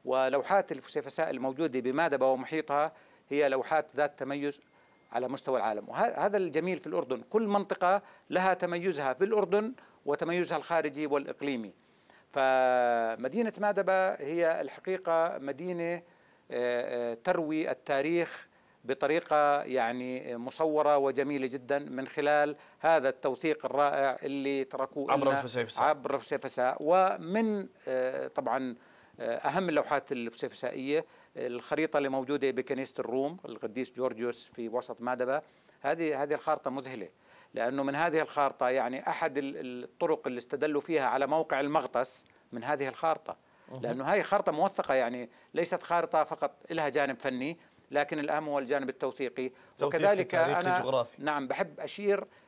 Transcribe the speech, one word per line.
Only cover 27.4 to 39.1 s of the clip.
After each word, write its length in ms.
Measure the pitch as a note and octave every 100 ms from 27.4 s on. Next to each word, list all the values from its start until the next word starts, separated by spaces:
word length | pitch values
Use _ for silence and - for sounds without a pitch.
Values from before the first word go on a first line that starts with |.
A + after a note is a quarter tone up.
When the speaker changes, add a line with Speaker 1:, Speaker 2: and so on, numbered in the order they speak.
| A3 G#3 F#3+ - -
Speaker 1:
آه، 400 | C3 B2+ C3+ C3+
طبعا، 480 | - B2+ B2+ C3 A#2+ - - - -
آه، 180 | - A#2
أهم 320 | D3 D#3+ F#3
اللوحات 420 | D3+ - C#3+ -
الفسيفسائية 920 | C3 A#2 - C3 - B2 - C3+ D3+ D#3 - - -
الخريطة 600 | B2 A#2+ - D3 D#3 D3+
اللي 120 | C#3
موجودة 420 | C3+ B2+ D3 C3+
بكنيسة 420 | B2 B2+ C3 C3 -
الروم 380 | A2+ B2+ C#3+ F3 C3
القديس 480 | A2 A2+ A2 B2
جورجيوس 560 | - B2+ A2+ A#2+ A#2 - -
في 140 | A2+
وسط 320 | A#2+ A#2+ A#2+
مادبة. 400 | A#2+ B2 B2+ C#3+ - _ _ _
هذه، 420 | C3+ E3 D#3+ C3+
هذه 100 | C#3+
الخارطة 380 | D3 - D3+ C#3
مذهلة، 380 | C3 C3 B2+ F2+ - _ - -
لأنه 300 | - A#2 C#3
من 120 | C#3 C#3
هذه 240 | E3+ D#3+
الخارطة 500 | C#3+ - C#3 - B2+
يعني 400 | C3 A#2+ C3
أحد 280 | -